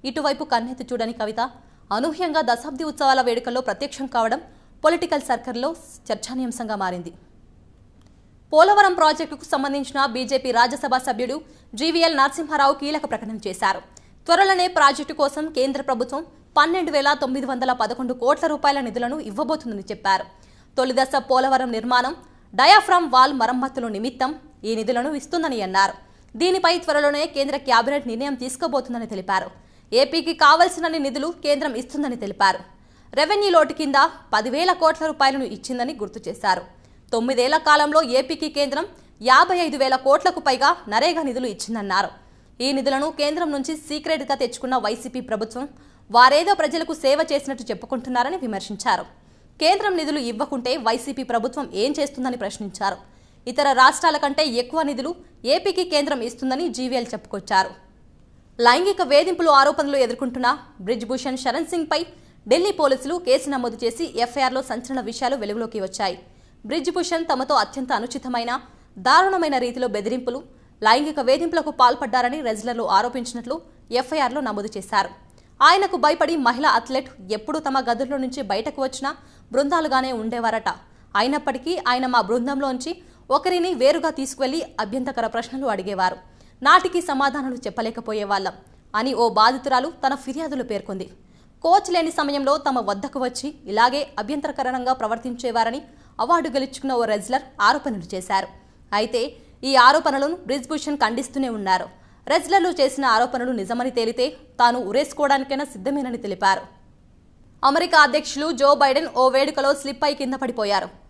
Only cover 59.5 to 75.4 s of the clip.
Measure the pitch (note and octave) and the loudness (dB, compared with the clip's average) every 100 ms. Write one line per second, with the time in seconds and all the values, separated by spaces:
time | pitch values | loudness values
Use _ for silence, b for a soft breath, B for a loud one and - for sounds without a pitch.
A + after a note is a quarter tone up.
59.5 | C#4 C#4 D4 C#4+ C#4 A#3+ A#3+ C4 B3+ B3 | 6 6 2 0 2 0 0 -6 -2 -2
60.5 | C#4+ - - F#3+ A#3+ G#3+ B3+ C#4 B3+ C4 | -2 -6 -16 -6 -6 -4 -6 -6 -6 -4
61.5 | B3 D#4+ F4 D#4 D#4 E4 b b b - | -4 -4 -4 -2 -4 -4 b b b 0
62.5 | C#4 F#4+ G4 D4 C4 C#4 F4 F4 C#4 D4 | 2 2 2 2 2 -2 -6 2 0 2
63.5 | C#4 A#3+ A3 A#3 A3+ E4 A#3+ A#3+ - C4 | -4 -4 -4 -4 -4 -6 -2 -2 0 -2
64.5 | B3+ C4 A3+ B3 C4 G#3+ A#3 B3 C4+ G#3 | -2 -6 -8 -6 -6 -6 -4 -4 -2 -4
65.5 | G#3 A3 A3 F#3 F#3+ G3+ F3+ - b b | -6 -6 -6 -8 -4 -6 -6 -14 b b
66.5 | b G#3+ D#4 C#4 F4 F4 E4 E4 C4 C4 | b -6 -4 -2 -4 -2 -4 -2 -4 2
67.5 | C#4 G#3 C4+ B3+ B3 A#3+ C4+ B3+ A#3+ A#3 | 0 0 -4 -4 -4 -4 -10 -6 -6 -4
68.5 | B3 - b b - A3 D4+ F#4+ F#4+ D#4+ | -6 -8 b b -4 4 6 6 2 0
69.5 | C4+ A#3+ B3 B3 G#3 G#3 B3+ B3+ B3 - | 0 -2 -2 -4 -2 -4 -4 -4 -8 -12
70.5 | b b b G#3+ A#3+ D4 D4 A#3+ C#4 E4+ | b b b 4 4 2 -2 0 2 2
71.5 | E4 D4+ C#4+ B3 B3 C4 B3+ A#3+ D4 B3+ | -2 -4 4 4 4 -2 0 0 -2 -4
72.5 | A3 A3+ A#3 A3 G3 A#3+ B3+ A#3 A#3+ A#3+ | -4 -6 -4 2 2 2 -4 -8 -10 -8
73.5 | D#4 - b b A#3 B3+ D#4 B3+ C4+ C4 | -10 -10 b b -4 -2 -2 -2 -2 -4
74.5 | G#3 G#3 G#3 F#3 G#3 G3 - - b | -6 -8 -10 -4 -2 -2 -6 -20 b